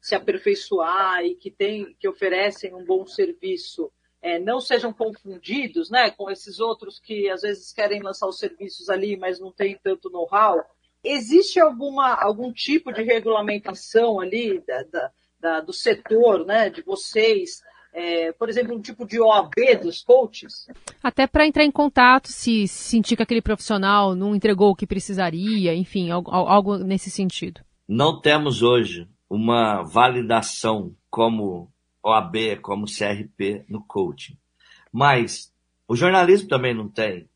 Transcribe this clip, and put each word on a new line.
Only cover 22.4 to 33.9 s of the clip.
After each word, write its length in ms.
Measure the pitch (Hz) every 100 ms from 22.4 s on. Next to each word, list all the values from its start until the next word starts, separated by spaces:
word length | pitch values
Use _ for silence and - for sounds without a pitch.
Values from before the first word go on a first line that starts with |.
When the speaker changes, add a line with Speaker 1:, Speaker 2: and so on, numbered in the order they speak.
| - 226 196
Speaker 2:
se 220 | - -
sentir 260 | 233 196 233
que 60 |
aquele 180 | 226 226
profissional 720 | - 214 - 208 196 202 196
não 220 | 185 196 208
entregou 340 | 214 190 202
o 60 | 190
que 100 | -
precisaria, 880 | 185 - 190 175 160 202 220 180
enfim, 360 | 165 185 196 175
al-, 120 | 175 175
al-, 220 | 180 180
algo 280 | 202 196 202
nesse 340 | 185 196 -
sentido. 520 | - 185 - 175 165 - _ -
Speaker 3:
Não 320 | 107 151 151
temos 420 | 147 151 147 113
hoje 460 | 120 123 104 87 85 _ _
uma 540 | 101 113 120 110 104
validação 1120 | 80 113 123 123 113 113 107 - 113 110 87 - _
como 640 | - 117 113 101 90 87 _ _ _
O 80 | 107
A 100 | 107
B, 360 | 90 104 110 101
como 300 | - 101 104
C 200 | - 104
R 180 | 101 - _
P 280 | 98 101 -
no 140 | 104
coaching. 540 | -